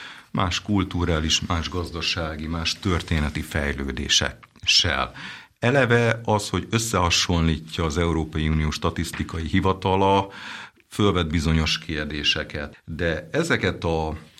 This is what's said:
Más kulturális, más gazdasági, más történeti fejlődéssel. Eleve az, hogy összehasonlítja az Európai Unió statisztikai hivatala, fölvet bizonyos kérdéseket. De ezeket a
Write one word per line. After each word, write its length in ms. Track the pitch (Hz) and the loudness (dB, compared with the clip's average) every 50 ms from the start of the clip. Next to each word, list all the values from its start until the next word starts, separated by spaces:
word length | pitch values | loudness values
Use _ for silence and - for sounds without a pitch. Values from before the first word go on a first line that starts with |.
| - - - - - _ | -18 -18 -18 -20 -12 _
Más 320 | - 113 98 87 87 - | -2 0 0 0 0 -2
kulturális, 800 | - - 104 98 90 92 - 90 85 85 82 78 78 82 - - | -2 0 2 2 2 0 0 0 0 2 2 2 2 0 0 0
más 280 | - - 90 82 78 78 | 0 -2 -2 -2 -2 -4
gazdasági, 800 | 85 90 85 - 87 85 80 - - 90 82 78 78 73 78 | -6 -6 -6 -6 -8 -6 -4 -4 -2 -2 -4 -6 -6 -8 -6
más 320 | 78 82 82 82 - - - | -6 -4 -4 -4 -4 -4 -2
történeti 640 | - 98 87 78 - - 85 78 76 73 73 78 | -2 0 0 0 0 0 0 0 0 0 -2 -4
fejlődéssel. 960 | 78 - - 80 71 71 69 71 69 69 - 69 69 - - - - - - - - - _ - - - - - - 87 69 65 65 - - - - - - - - - _ _ | -6 -4 -4 -2 -2 -2 -2 -4 -4 -6 -6 -4 0 2 2 2 2 0 -4 -8 -18 -20 _ -6 0 2 4 4 4 4 2 0 0 -2 -6 -10 -14 -14 -14 -16 -18 -20 _ _
Eleve 640 | - 120 135 139 127 113 120 120 117 117 117 117 - | 0 2 4 4 4 6 6 4 4 4 2 0 0
az, 240 | - 107 104 - - | 0 0 0 0 0
hogy 180 | - 90 - - | -2 -4 -2 0
összehasonlítja 1120 | 104 117 117 - - 92 90 87 - - - - 87 85 82 82 80 80 - - - - 85 | -2 -2 0 0 2 2 2 4 2 2 2 2 2 4 4 4 2 0 -2 -6 -4 -2 -2
az 140 | 78 71 87 | 0 0 2
Európai 500 | 85 85 80 80 78 78 - 78 78 78 | 2 2 2 0 -2 -2 -2 -2 0 2
Unió 220 | 78 78 78 78 | 2 2 0 0
statisztikai 760 | - - - 85 80 - 82 - - - 82 - - 82 82 | -2 -2 -2 -2 -2 -2 -4 -4 -4 -6 -6 -6 -6 -6 -4
hivatala, 800 | 78 98 95 92 95 92 92 - 95 92 95 98 98 98 98 95 98 - - - - - - - - - _ _ _ | 0 2 2 4 2 2 2 2 2 4 4 6 6 6 4 4 0 -4 -14 -14 -14 -14 -14 -14 -16 -20 _ _ _
fölvet 400 | - - 104 101 90 90 85 76 | 0 2 2 4 4 2 2 0
bizonyos 500 | 80 87 76 80 80 80 78 78 - - | 0 0 2 4 4 4 2 2 0 -4
kérdéseket. 1040 | - - 80 76 76 73 76 76 71 - - 78 73 - - 76 73 76 - - _ | -4 -6 -6 -4 -4 -4 -4 -2 0 0 0 0 -2 -6 -8 -8 -8 -10 -12 -14 _
De 440 | - 82 76 90 82 80 - - - | -10 -6 -2 0 0 0 -2 -4 -4
ezeket 520 | - 143 170 160 131 - - 92 85 - - | -2 -2 0 0 0 0 2 0 -2 0 0
a 320 | 85 82 80 80 78 76 - - - - | 0 0 0 0 -2 -4 -8 -12 -18 -20